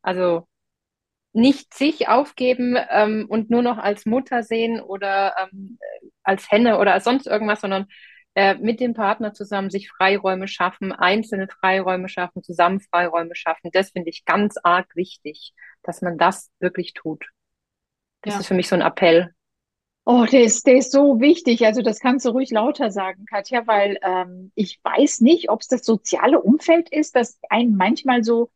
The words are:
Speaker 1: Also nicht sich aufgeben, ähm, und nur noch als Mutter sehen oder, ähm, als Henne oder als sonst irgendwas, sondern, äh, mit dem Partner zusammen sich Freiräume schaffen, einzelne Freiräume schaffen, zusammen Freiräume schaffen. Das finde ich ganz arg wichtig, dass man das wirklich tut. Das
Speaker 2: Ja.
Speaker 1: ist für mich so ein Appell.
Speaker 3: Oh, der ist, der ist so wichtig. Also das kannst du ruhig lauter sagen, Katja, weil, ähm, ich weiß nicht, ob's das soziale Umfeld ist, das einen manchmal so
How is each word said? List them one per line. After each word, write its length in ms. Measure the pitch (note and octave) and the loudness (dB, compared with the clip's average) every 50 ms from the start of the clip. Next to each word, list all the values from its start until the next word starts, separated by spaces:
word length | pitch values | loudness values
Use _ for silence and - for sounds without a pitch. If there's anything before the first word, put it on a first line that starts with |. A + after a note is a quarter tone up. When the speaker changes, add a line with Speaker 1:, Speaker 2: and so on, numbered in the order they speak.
Speaker 1:
Also 460 | - F#3 F#3 F#3 F3+ F3+ E3+ E3 E3+ _ _ _ _ _ _ _ _ _ _ _ _ _ _ _ _ _ _ | -4 -4 -2 0 0 0 0 -2 -6 _ _ _ _ _ _ _ _ _ _ _ _ _ _ _ _ _ _
nicht 400 | A3 A#3 C4+ C4+ - - _ - | 4 4 4 4 2 -6 _ -6
sich 340 | - C#4 D4+ D#4 - - - | -2 -2 -2 0 -2 0 2
aufgeben, 680 | G#3+ B3+ C#4+ - _ - B3+ B3+ B3 B3 B3 B3 B3 B3 - - | 2 2 2 -2 _ -4 -2 -2 0 0 -2 -2 -2 -2 -2 0
ähm, 360 | - G#3 G#3+ G#3+ G#3+ G#3+ G#3+ G#3+ | 0 0 2 0 -2 -6 -6 -4
und 200 | G#3 A3+ G#3 A3 | -4 -4 -2 0
nur 120 | A#3 A#3+ B3 | 0 0 0
noch 140 | A#3+ A#3+ G#3+ | 0 -4 -2
als 260 | - G3+ G#3 G#3 - | -4 -4 -4 -4 -4
Mutter 380 | A3 A3+ C4+ C4+ - C4 A#3+ A3 | -2 -2 -2 -2 -4 -6 -6 -4
sehen 380 | - A3+ A3+ A3+ A#3 A#3 A3 | -4 -4 -2 -2 -2 -4 -6
oder, 540 | - - G3 G3 G3+ G3 G3 G3 G3 G3 - F#3 F#3+ F#3+ F#3+ | -8 -10 -10 -8 -6 -2 -2 0 0 0 -2 -4 -8 -8 -12
ähm, 260 | G3 G3 F#3+ A#3 _ - - - - - - _ _ _ | -18 -18 -18 -18 _ -18 -18 -18 -18 -20 -20 _ _ _
als 280 | F#3+ F#3+ F#3+ - - | -2 -2 -2 -2 0
Henne 280 | G#3 G#3+ A#3+ A#3+ G#3+ F#3 | 2 2 4 2 2 2
oder 140 | G3+ G3+ F3+ | 4 2 2
als 120 | F#3+ - | 2 2
sonst 220 | A#3+ B3+ C4+ - | 0 -2 -2 -2
irgendwas, 340 | - - G#3+ A3 G#3+ G#3 - | -2 -4 -2 -2 -2 -4 -4
sondern, 260 | - G3 G3 F#3+ G3 _ - - - - - _ _ _ _ | -4 -6 -6 -6 -6 _ -16 -20 -20 -20 -20 _ _ _ _
äh, 200 | F#3+ G3+ G3 F#3+ | 0 2 2 0
mit 240 | - G3+ A3 A#3 - | 0 -4 -4 -2 -2
dem 120 | B3+ A#3+ A3+ | -4 -4 -2
Partner 380 | A3+ G#3+ G3 A3 - A3+ G#3 G#3 | -2 -2 -2 -2 -4 -6 -10 -10
zusammen 360 | - G#3 G3 G#3 G3 G3 F#3+ | -12 -10 -6 -6 -6 -6 -6
sich 180 | F3 G3+ - - | -8 -8 -10 -10
Freiräume 560 | - - F#3 F#3+ G3+ G3 G3 F#3+ F#3 F#3 F#3+ | -4 0 0 2 2 0 0 -2 -4 -2 -6
schaffen, 440 | G3 - - F3+ F#3 - _ G3 F#3+ - | -10 -4 -4 -4 -4 -4 _ -10 -10 -4
einzelne 540 | - - F3+ G3 A3 G#3+ - G#3+ F#3+ F#3+ G3 | 0 0 2 2 0 -2 -4 -6 -6 -6 -8
Freiräume 600 | - _ - F#3+ F#3+ F#3+ F#3 F#3 F#3 F#3 F#3 F#3+ | -8 _ -2 0 0 0 0 -2 -4 -4 -6 -8
schaffen, 340 | - F#3+ F3+ F3 _ F#3 - | -8 -8 -8 -8 _ -16 -14
zusammen 380 | - E3+ E3+ E3+ F3 F#3+ G3 | -10 0 2 2 2 2 -2
Freiräume 540 | _ _ - F3 F3 E3+ D#3+ E3+ E3+ E3+ E3+ | _ _ -2 -2 0 0 -2 -4 -4 -4 -12
schaffen. 360 | - - E3+ E3 - - E3+ - | -8 -4 -4 -6 -4 -8 -2 -2
Das 180 | F#3 G3 - | -2 -2 -2
finde 180 | _ F#3 E3+ E3 | _ -10 -10 -10
ich 140 | - - _ | -12 -8 _
ganz 320 | - - G3 G#3 G#3 - - - | 0 0 2 0 -2 -4 -2 0
arg 320 | F3 F3 F3+ F#3 _ _ | 2 2 2 0 _ _
wichtig, 580 | E3+ F#3 - - _ _ D3+ D3+ - - - _ _ - - _ _ _ | -8 -8 -8 -10 _ _ -16 -16 -16 -20 -20 _ _ -20 -20 _ _ _
dass 180 | - E3+ - F#3+ | -12 -10 -6 -8
man 140 | F3 E3+ D#3 | -8 0 2
das 320 | E3+ F3+ G3 - - _ _ _ | 2 2 2 -2 -16 _ _ _
wirklich 340 | F3+ F3+ - F#3 F3 - _ | -6 -4 -4 -4 -10 -10 _
tut. 320 | - _ D#3 D#3 - - - _ _ _ _ _ _ _ _ _ _ _ _ _ _ _ _ _ _ | -12 _ -10 -10 -10 -14 -20 _ _ _ _ _ _ _ _ _ _ _ _ _ _ _ _ _ _
Das 160 | - G#3 G#3 | -8 -8 -6
Speaker 2:
Ja. 20 | G3+ | -6
Speaker 1:
ist 80 | F#3+ | -4
für 60 | - F#3+ | -2 -2
mich 140 | F3+ F3 | -2 0
so 80 | - F#3+ | 0 -2
ein 60 | F3 | 0
Appell. 520 | - E3 - - G3 E3+ E3 E3+ F3+ F3 _ _ _ _ _ _ _ _ _ _ _ _ _ _ _ - | 0 -2 0 2 4 4 4 4 2 0 _ _ _ _ _ _ _ _ _ _ _ _ _ _ _ 2
Speaker 3:
Oh, 160 | B3 B3 A#3 | 4 4 4
der 180 | - C4+ C4 A#3+ | 4 6 6 6
ist, 220 | A3 G#3+ - - | 6 2 2 4
der 100 | C#4 B3+ | 6 6
ist 140 | C4+ B3+ - - | 6 4 4 2
so 260 | C#4 C#4+ C#4+ C4 A3 | 4 4 4 4 4
wichtig. 460 | B3 D4 F4 E4 - B3+ A#3 A3+ A#3 | 4 4 2 4 2 0 2 4 2
Also 160 | G#3+ G#3+ B3+ | 2 2 2
das 180 | G#3 A3+ G#3 - | -2 -2 -4 0
kannst 260 | - B3+ B3+ C4+ - | 0 0 0 0 -2
du 40 | B3 | -2
ruhig 200 | G#3+ B3+ C4+ - | -2 -2 -4 -2
lauter 400 | A#3 G#3+ A3 C4+ D4 - C#4 G#3+ | -2 0 0 0 -2 -2 -4 -4
sagen, 340 | F#3+ G3+ F#3+ F#3+ F#3+ F#3+ G3+ | -4 -4 -6 -6 -8 _ -16
Katja, 420 | - A3 G3+ G3 - B3+ A#3+ A#3 | -8 -8 -8 -8 -4 -6 -4 0
weil, 300 | A3+ A3 G3+ G3+ G3+ G3 - | 0 2 2 2 0 -2 -4
ähm, 500 | - F#3 F#3 F#3 F#3 F3+ F3+ F#3 F#3 G3 _ | -4 -4 -4 -4 -6 -8 -12 -20 -20 -14 _
ich 240 | - G3+ F3 - _ _ | -6 -6 -6 -6 _ _
weiß 360 | - D#3 - - - - - | -4 0 2 2 0 2 2
nicht, 280 | A3+ B3+ E4+ E4+ - - | 4 4 4 2 2 -4
ob's 180 | A3 A3+ - | -4 -4 -2
das 160 | - C4 A#3+ - | -6 -6 -4 0
soziale 560 | - A3+ G#3 _ - - - - B3 D4+ - | -2 -2 -2 _ -6 -4 0 2 2 2 2
Umfeld 460 | - G3 C4+ D#4 - - E4 E4+ E4 - | 4 2 2 2 4 2 2 2 2 -2
ist, 260 | - D#4 D4+ - _ | -4 -4 -4 0 _
das 200 | B3+ A#3 - _ _ - - | 0 0 0 _ _ -8 -4
einen 260 | - A3 A#3+ A#3+ G#3 | -2 0 2 2 2
manchmal 480 | F#3+ F#3 G#3 C#4+ - - C4 B3 A#3+ G#3+ | 2 2 0 0 -2 0 0 0 0 2
so 260 | A3+ A#3 A#3 A#3+ - _ | 0 0 0 0 -4 _